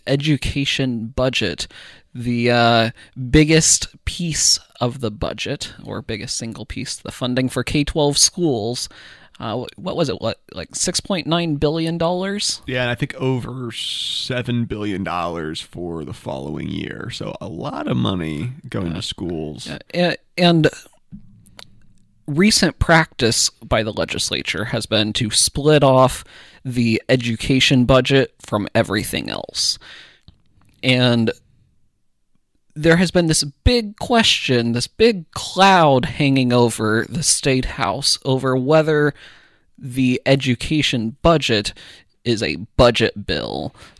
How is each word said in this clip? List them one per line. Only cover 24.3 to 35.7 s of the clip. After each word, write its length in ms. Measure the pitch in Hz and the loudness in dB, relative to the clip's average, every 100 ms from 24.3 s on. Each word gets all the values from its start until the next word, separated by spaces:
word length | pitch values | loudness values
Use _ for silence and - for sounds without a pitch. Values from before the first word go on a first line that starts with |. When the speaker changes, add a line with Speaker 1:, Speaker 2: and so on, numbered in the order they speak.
| 73 - 78 117 | -4 -4 -6 -4
Speaker 1:
has 200 | 113 - | -4 -2
been 260 | 107 107 | 0 0
to 180 | 104 110 | 0 0
split 540 | - - - 143 151 | 2 0 2 4 6
off 400 | 139 131 127 - - - - - | 6 6 6 2 -12 -20 -20 -14
the 380 | 131 123 117 110 - | -6 0 2 2 2
education 720 | 127 120 110 - 135 - 135 | 0 0 -4 0 2 4 4
budget 500 | 120 131 - 139 127 _ | 6 4 4 2 2 _
from 300 | - 107 101 | -6 -4 -2
everything 560 | 117 113 101 - - 52 | 0 0 -2 -4 -6 -6
else. 480 | 50 - - - - - - - _ _ - _ _ _ _ | -8 -8 -4 -4 -4 -8 -20 -20 _ _ -20 _ _ _ _
And 500 | 131 127 127 120 113 - _ _ _ _ _ _ _ _ _ _ _ _ _ | 0 4 4 4 2 -2 _ _ _ _ _ _ _ _ _ _ _ _ _
there 220 | - 151 165 | -2 4 4
has 160 | 180 | 4
been 160 | 180 170 | 2 2
this 160 | 160 | 2
big 540 | 151 - - 247 208 208 | -2 -2 2 2 0 -6
question, 720 | - 233 226 - - 123 117 | 0 2 4 2 2 0 2
this 160 | 117 - | -2 -4
big 420 | - 226 202 156 | 2 2 2 -4
cloud 720 | - - - 190 | -10 -4 4 6